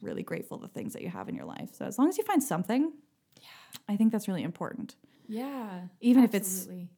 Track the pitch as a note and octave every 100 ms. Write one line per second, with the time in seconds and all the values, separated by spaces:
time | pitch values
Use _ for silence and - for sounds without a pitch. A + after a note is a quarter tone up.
0 | E2+ - - - - - - - - -
1 | - B2+ - - E2 - - - - -
2 | D4+ F#4+ G#4 F4 - E3 F#3 B3 D#4+ -
3 | _ _ _ _ - - - - - G3+
4 | A3 A3 G3+ F3+ E3+ E3 F3 - - -
5 | _ _ - A3 C4+ C4+ G#3+ F3+ F3+ -
6 | A#3+ B3+ A#3 G3 F#3+ F#3+ - F#3 F3